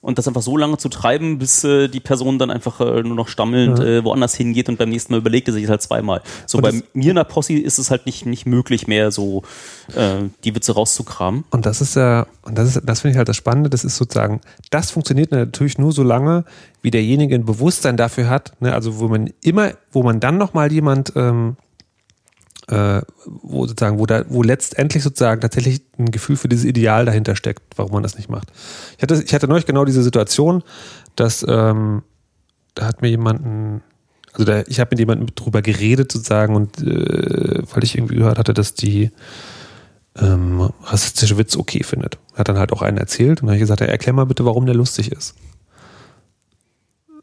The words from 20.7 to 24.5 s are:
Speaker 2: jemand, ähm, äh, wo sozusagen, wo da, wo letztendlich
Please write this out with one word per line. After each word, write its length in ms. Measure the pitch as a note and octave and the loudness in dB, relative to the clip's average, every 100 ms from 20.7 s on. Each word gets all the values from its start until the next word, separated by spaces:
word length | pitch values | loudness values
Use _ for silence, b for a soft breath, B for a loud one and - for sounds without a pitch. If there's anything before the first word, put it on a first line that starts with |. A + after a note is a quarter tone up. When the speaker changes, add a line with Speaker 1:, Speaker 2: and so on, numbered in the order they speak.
Speaker 2:
jemand, 400 | D#3 D3 C3+ C3+ - | 2 2 0 0 0
ähm, 400 | B2 A#2+ A2+ C3 _ _ _ _ _ _ _ _ _ - - | 0 2 -2 -4 _ _ _ _ _ _ _ _ _ -20 -4
äh, 340 | G#2 G#2 G2+ - _ - | 0 2 0 -4 _ -20
wo 400 | - - C3+ B2 | -18 -10 -4 -4
sozusagen, 320 | A2+ G#2+ G#2 | 0 0 0
wo 80 | A2 | 2
da, 180 | A2+ - | 0 0
wo 140 | B2 | 0
letztendlich 600 | A2+ | 2